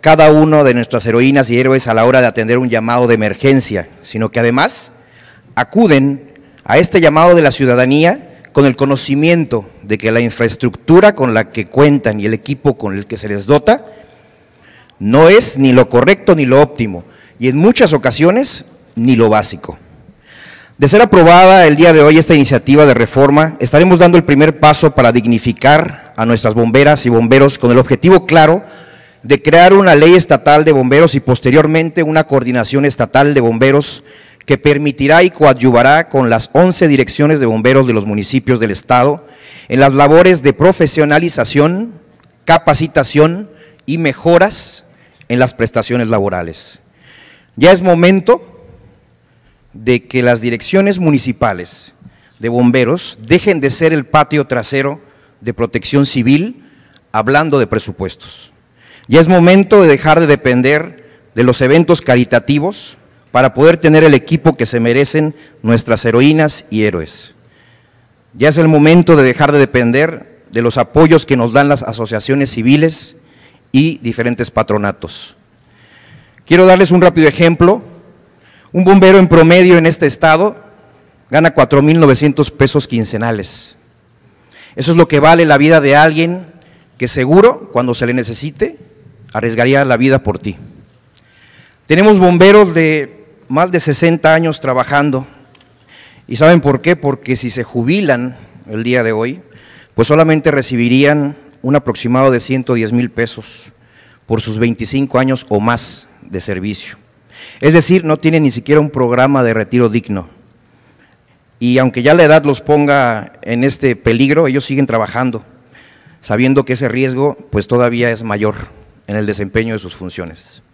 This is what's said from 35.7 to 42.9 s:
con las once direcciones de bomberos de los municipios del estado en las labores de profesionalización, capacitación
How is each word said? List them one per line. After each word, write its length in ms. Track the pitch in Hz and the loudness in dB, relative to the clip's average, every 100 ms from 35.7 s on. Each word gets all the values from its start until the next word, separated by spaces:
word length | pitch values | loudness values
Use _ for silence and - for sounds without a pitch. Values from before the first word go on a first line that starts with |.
| 117 127 151 170 | 4 4 2 0
con 220 | 135 123 | -2 0
las 200 | 113 - | -2 -2
once 340 | - 185 - 165 | 0 0 0 0
direcciones 540 | 135 120 - 147 151 | 0 -2 -2 -2 0
de 40 | 123 | -2
bomberos 400 | 110 120 135 127 | 0 0 2 0
de 80 | |
los 120 | 110 101 | -2 -4
municipios 560 | 104 98 135 - 123 | -8 -4 -6 -2 -2
del 100 | 110 | -2
estado 560 | 95 - 123 135 147 - - - - - | -6 -2 0 0 -4 -12 -20 -20 -20 -6
en 140 | 123 | 0
las 120 | 139 | 2
labores 500 | 135 143 160 185 175 | 2 4 4 4 2
de 100 | 135 | 0
profesionalización, 1400 | - 170 185 160 - 151 151 170 - 113 143 151 185 233 208 _ _ _ _ - | 2 0 2 -2 0 0 0 -2 -4 -4 0 0 -2 -8 -14 _ _ _ _ -2
capacitación 1040 | 165 - 143 160 | 0 0 -2 -2